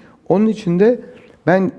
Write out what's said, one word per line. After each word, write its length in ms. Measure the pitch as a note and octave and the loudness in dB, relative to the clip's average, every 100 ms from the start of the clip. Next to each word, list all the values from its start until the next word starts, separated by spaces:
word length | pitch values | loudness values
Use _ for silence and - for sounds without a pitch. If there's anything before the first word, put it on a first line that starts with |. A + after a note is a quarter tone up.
| - _ - | -20 _ -2
Onun 160 | F#3 A3 | 0 0
için 320 | G#3+ F3 F3 | -2 -4 0
de 200 | A3 A#3+ - - - _ D3+ | 2 0 -6 -20 -20 _ 0
ben 240 | F#3 F#3 | 0 0